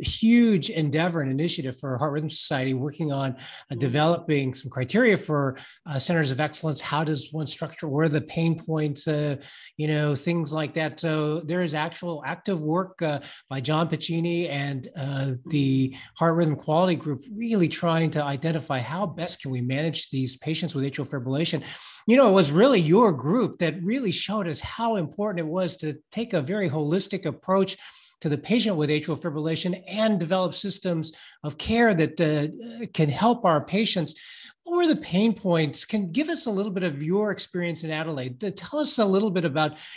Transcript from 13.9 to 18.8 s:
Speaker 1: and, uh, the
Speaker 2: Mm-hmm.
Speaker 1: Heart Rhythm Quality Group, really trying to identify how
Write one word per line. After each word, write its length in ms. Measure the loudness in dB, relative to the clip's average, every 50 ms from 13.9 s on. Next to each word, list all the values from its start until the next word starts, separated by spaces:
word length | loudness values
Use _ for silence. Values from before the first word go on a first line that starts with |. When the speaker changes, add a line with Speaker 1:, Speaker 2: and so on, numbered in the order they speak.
| -2 -4 -4 -2 -2 -2 0 0 0 -2 -2 -2
Speaker 1:
and, 400 | -2 -4 -4 -4 -4 -6 -8 -10 -10
uh, 360 | -8 -6 -4 -2 -2 -2 -2 -2 -4 -4
the 440 | -2 0 2 2 4 4 4 2 0
Speaker 2:
Mm-hmm. 80 | -2 -6 -18 -12 -4
Speaker 1:
Heart 200 | 0 2 4 4
Rhythm 200 | 4 4 2 2
Quality 400 | 0 0 2 2 4 4 4 2
Group, 280 | 0 -2 -4 -6 -6 -8 -10
really 380 | -10 -8 -4 0 2 4 4 2
trying 420 | 2 0 0 2 2 2 2 2 2
to 120 | 0 0
identify 540 | -2 -2 -2 -2 -2 -2 -2 -2 -2 -2
how 280 | -2